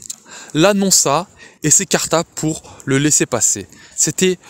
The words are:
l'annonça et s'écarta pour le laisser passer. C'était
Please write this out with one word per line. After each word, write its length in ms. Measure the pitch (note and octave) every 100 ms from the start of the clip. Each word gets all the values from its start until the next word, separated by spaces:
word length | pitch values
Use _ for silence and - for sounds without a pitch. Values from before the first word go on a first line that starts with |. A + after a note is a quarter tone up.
| - - - - -
l'annonça 720 | D3+ F#3+ G3+ G3 - D3 D3 F#3 - - _
et 80 | D3+
s'écarta 520 | - F#3+ F3 - D#3+
pour 540 | E3 - D#3 D#3 - - -
le 120 | C3+
laisser 280 | D3+ - D#3
passer. 420 | A2+ - G#2 F#2 - - -
C'était 420 | D#3+ - F#3 F3